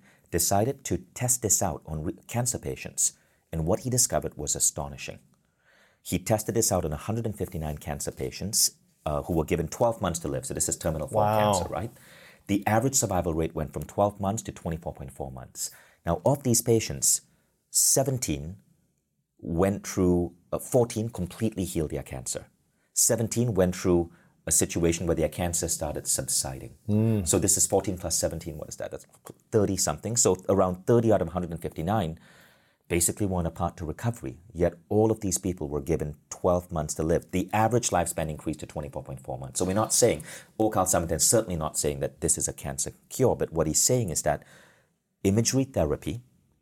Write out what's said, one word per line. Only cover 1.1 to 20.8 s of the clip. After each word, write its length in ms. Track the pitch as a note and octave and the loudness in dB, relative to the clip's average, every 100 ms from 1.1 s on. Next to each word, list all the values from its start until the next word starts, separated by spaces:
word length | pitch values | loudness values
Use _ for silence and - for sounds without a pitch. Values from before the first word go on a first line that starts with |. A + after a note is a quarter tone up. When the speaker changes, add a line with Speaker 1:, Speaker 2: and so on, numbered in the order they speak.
Speaker 1:
test 280 | - B2 - | -4 0 0
this 200 | G#2 - | 2 2
out 200 | F#2+ D2 | 0 -4
on 200 | - D#2 | -8 -6
re-, 100 | E2 - - | -6 -8 -6
cancer 320 | A#2 B2+ - | -2 -2 -4
patients, 540 | C#2 B1+ - - - - _ _ - | -6 -8 -8 -2 -2 -2 _ _ -8
and 140 | E2 D#2+ | -2 0
what 140 | A2 | 0
he 100 | B2+ | 0
discovered 460 | B2 - D#2 D2+ - | 0 2 0 -2 -8
was 180 | D2 D2+ | -4 0
astonishing. 640 | - - C#2+ C2+ - - _ _ _ _ _ _ _ _ | 0 -2 -8 -8 -12 -14 _ _ _ _ _ _ _ _
He 160 | - F2 | -4 -4
tested 360 | - A2 - | 0 0 2
this 160 | A2 - | 0 2
out 120 | F#2 D#2 | 2 0
on 60 | |
a 40 | D2+ | -6
hundred 300 | - A2+ A2+ | -4 -4 -4
and 100 | G2+ | -6
fifty-nine 420 | F2+ E2 D#2 D2+ | -6 -4 -6 -6
cancer 320 | E2 D2 - | -8 -6 -6
patients, 640 | - C2 - F#2+ - - - _ _ | -6 -8 -6 -4 0 0 -2 _ _
uh, 180 | D#2 D2 | -2 -2
who 120 | C#2 | 0
were 100 | E2 | 0
given 240 | D2+ E2 D#2+ | 2 0 -2
twelve 320 | - A#2 - | 2 0 2
months 180 | F2+ E2 | -4 -4
to 80 | D#2 | -4
live. 180 | C2+ - | -6 -6
So 80 | |
this 140 | D#2 - | -4 -4
is 80 | - | -2
terminal 320 | E2+ D#2 D2 | -2 -4 -2
form 180 | G#2+ G#2 | 0 2
Speaker 2:
Wow. 260 | G#2+ G#2 | 4 4
Speaker 1:
cancer, 160 | F#2+ E2 | 2 0
right? 220 | E2+ A#2 - - - - - - | -6 -8 -12 -20 -20 -20 -16 -2
The 200 | G2 - | 0 2
average 280 | A2 C3 | 2 2
survival 400 | - G#2 F#2 F2 | 0 0 0 0
rate 200 | D#2+ E2 | 0 -2
went 180 | D#2+ C#2+ | -2 -6
from 80 | D#2 | -6
twelve 360 | D2+ - G2+ G2+ | -6 0 0 0
months 240 | F#2+ A2+ | -4 -4
to 80 | - | -6
twenty-four 420 | - F2 E2 D2+ | -8 -6 -6 -8
point 180 | - C#2 | -10 -14
four 180 | - C#2 | -10 -12
months. 400 | B1+ - - - - - _ - | -12 -14 -10 -10 -10 -20 _ -2
Now, 160 | E2+ | 2
of 180 | A#2+ - | 2 2
these 180 | B2+ A#2 | 2 2
patients, 580 | - A2+ - C#2 - - _ _ _ _ _ | 4 2 2 -2 0 0 _ _ _ _ _
seventeen 840 | - - C#3 C3+ B2+ - C#2+ D#2 G2+ _ _ _ _ _ _ _ _ | 0 2 2 2 -2 -2 -4 -6 -12 _ _ _ _ _ _ _ _
went 460 | B1+ E2 F#2+ G2+ - | -4 2 2 2 -4
through, 460 | - F2+ F2 F2 - - | 2 4 4 0 -8 -8
uh, 60 | - | -6
fourteen 500 | - B2+ | 0 2